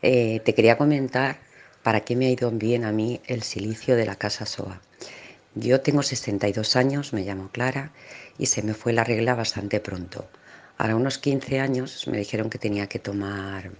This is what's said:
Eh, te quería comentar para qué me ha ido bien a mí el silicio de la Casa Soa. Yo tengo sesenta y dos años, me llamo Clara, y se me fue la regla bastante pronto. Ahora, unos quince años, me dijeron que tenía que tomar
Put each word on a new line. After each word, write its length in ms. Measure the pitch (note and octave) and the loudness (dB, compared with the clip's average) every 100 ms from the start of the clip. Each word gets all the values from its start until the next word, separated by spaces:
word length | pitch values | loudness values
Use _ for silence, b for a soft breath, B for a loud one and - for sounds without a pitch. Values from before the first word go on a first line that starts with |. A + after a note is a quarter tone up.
Eh, 380 | - B2+ A2+ A2 | 4 4 4 2
te 120 | - A2+ | 2 6
quería 200 | A2+ A#2 | 8 8
comentar 640 | D3 D3 C3 B2+ C3+ C3 B B B B | 6 4 2 0 0 -2 B B B B
para 160 | - A2 | 0 0
qué 160 | - A#2+ | 2 0
me 100 | C3 | 2
ha 60 | |
ido 180 | B2+ B2 | 2 0
bien 340 | A2+ A2 A#2+ | 0 2 0
a 80 | A#2 | 0
mí 300 | G#2+ A2 A#2+ - | 0 0 -4 -6
el 160 | B2 | -6
silicio 520 | A2 A2+ G#2+ A2 - B2 | -4 -6 -6 -6 2 2
de 120 | A2 | 2
la 80 | G2 | -2
Casa 320 | G#2 - A2+ | -4 -4 -8
Soa. 340 | - G2+ F#2 _ B B B B B _ | -8 -10 -10 _ B B B B B _
Yo 280 | - A2 C3 | -6 2 4
tengo 200 | C#3+ C#3+ | 4 2
sesenta 460 | C#3 B2+ - G2+ G#2 | 0 -4 -4 0 0
y 40 | |
dos 240 | G2+ G#2+ B2+ | 0 2 4
años, 380 | C3 C#3+ C#3 | 4 2 -2
me 100 | A2+ | -4
llamo 260 | F#2+ G2 G2 | -4 -6 -8
Clara, 400 | - B2 C3 D3 B B B B B | -4 -2 -2 -8 B B B B B
y 80 | B2 | -2
se 160 | - | -2
me 100 | G#2+ | -2
fue 180 | G#2+ - | -2 0
la 120 | A#2 | 2
regla 320 | A#2 A2+ A#2 B2 | 2 2 2 0
bastante 440 | A2+ - G2+ G#2+ | -2 -4 -2 -4
pronto. 480 | - F#2 F2 - - B B B B B | -4 -8 -8 -10 -14 B B B B B
Ahora, 160 | G#2+ A2+ | 0 2
unos 240 | C3 C3 | 0 -2
quince 400 | - C#3 - C3+ | 0 -2 0 -2
años, 480 | C3+ B2+ C3 - - | 0 -2 -4 -8 -6
me 100 | G#2+ | -4
dijeron 320 | G2+ G#2+ A2 | -2 -2 -4
que 80 | - | -4
tenía 300 | A2 G2+ G2+ | -4 -2 -4
que 100 | - | -6
tomar 720 | - G2+ G2 G2+ G2 F#2+ F#2+ G2 | -6 -4 -4 -4 -6 -8 -12 -16